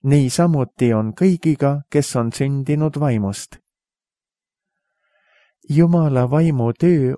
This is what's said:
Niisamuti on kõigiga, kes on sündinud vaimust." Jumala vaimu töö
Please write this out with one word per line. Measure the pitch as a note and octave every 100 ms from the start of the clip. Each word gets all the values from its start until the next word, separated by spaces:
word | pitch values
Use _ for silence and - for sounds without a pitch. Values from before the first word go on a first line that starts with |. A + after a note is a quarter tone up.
Niisamuti | C3+ C#3+ B2+ - E3+ D3+ B2+ - A#2+
on | A2 A2
kõigiga, | - F#3+ F3 D#3+ D3 C#3 C#3+ -
kes | D3 C#3 B2+
on | A#2
sündinud | - C#3 C#3 C3+ D3 D#3 C#3+
vaimust." | D3 A2 G2+ G2 - - _ _ _ _ _ _ _ _ _ _ _ _ _ _ _ _ _ _ _ _ -
Jumala | D3 E3+ E3+ D3+ B2+ B2
vaimu | D3 E3 C3+ A#2
töö | - E3+ E3 B2+